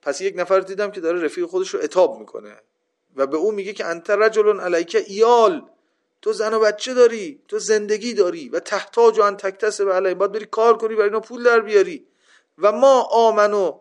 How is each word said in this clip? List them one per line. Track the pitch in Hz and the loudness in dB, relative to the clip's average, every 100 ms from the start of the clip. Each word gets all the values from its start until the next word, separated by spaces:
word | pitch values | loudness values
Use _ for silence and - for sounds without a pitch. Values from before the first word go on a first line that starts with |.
پس | - 139 | -8 -6
یک | 190 190 | -6 -6
نفر | 175 190 | 0 0
دیدم | 185 190 208 | -2 -8 -8
که | 190 | -6
داره | 165 175 | -4 -2
رفیق | 151 160 175 | -4 -6 -6
خودش | 185 185 | -4 -4
رو | - | -6
عتاب | 151 180 170 110 | -4 2 0 0
می‌کنه | 107 - 104 110 _ _ _ _ _ 101 | -14 -16 -18 -20 _ _ _ _ _ -4
و | 135 | -4
به | 156 | 0
او | 190 | -2
میگه | 214 190 | -4 -8
که | 196 - | -10 -8
انت | 170 165 | -8 -4
رجل | 202 220 214 208 202 | 0 2 2 0 0
علیک | 180 170 170 220 202 | -2 -4 -2 -4 -4
ایال، | 196 226 240 220 160 - _ _ _ _ _ | 0 4 6 4 2 -8 _ _ _ _ _
تو | - | -6
زن | 208 214 | -4 -2
و | 220 | 2
بچه | 220 208 254 | 0 0 -6
داری، | 254 240 226 180 135 _ | 4 4 4 -10 -14 _
تو | 208 | -8
زندگی | 185 214 208 208 233 | 0 -2 0 -4 -4
داری | 214 180 170 131 | 0 0 0 -8
و | 160 | -8
تحتاج | - 202 - - 233 220 | -6 -8 -6 4 4 6
ان | 202 196 | 0 0
تکتسب | 196 196 220 196 196 | -8 -4 -4 -2 -2
علی، | 185 185 | 0 0
باید | 175 196 | -2 -2
بری | 202 220 | -4 -8
کار | - 226 220 | 0 2 2
کنی | 220 220 | 0 -2
برای | 208 | -2
اینا | 220 | -2
پول | 214 240 | -8 -2
در | 240 233 | 2 2
بیاری. | 214 208 185 151 _ _ _ _ _ _ | 2 2 2 -2 _ _ _ _ _ _
و | 190 | 0
ما | 220 269 262 | 4 4 4
آمنو | 226 226 226 214 208 208 180 139 | 4 2 4 4 2 2 -2 -4